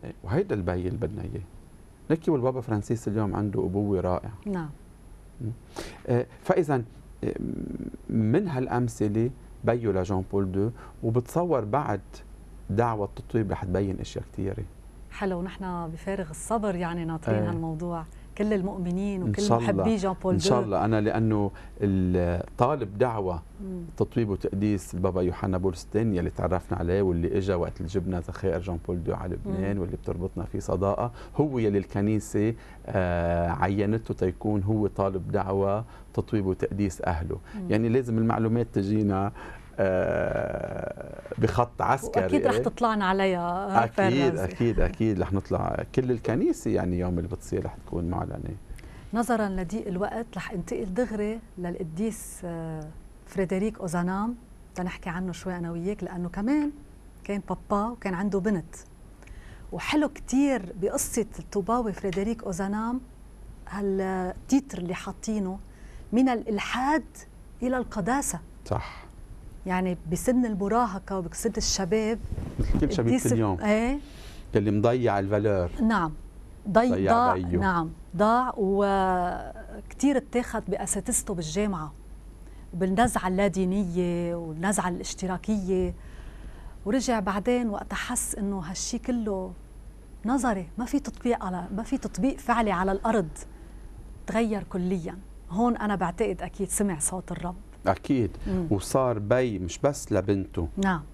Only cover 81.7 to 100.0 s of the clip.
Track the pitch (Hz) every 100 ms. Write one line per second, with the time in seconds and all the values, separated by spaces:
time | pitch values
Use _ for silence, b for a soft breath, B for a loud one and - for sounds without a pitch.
81.7 | 180 156 - - - - - B B B
82.7 | 175 190 190 240 220 185 185 202 180 185
83.7 | 190 185 170 180 175 170 170 165 156 185
84.7 | 196 180 180 - - 190 180 - 214 185
85.7 | 190 180 - B B B B B B B
86.7 | B 196 254 247 226 202 196 202 247 233
87.7 | 202 - 190 - 247 - - 202 196 156
88.7 | 185 - 240 247 240 214 190 185 180 -
89.7 | - - - - - 214 269 240 196 170
90.7 | - 240 285 277 - 247 233 190 180 170
91.7 | 196 226 269 208 - 254 - - 233 220
92.7 | 175 190 196 226 226 160 - - B B
93.7 | B B - - - - 202 233 208 -
94.7 | 185 180 190 165 180 190 - - 175 240
95.7 | 226 208 202 175 180 214 180 170 - 190
96.7 | - 208 160 - 185 - 170 170 180 -
97.7 | - - 95 - 139 107 - - 185 165
98.7 | 101 - 139 131 113 101 123 127 101 90
99.7 | - 139 143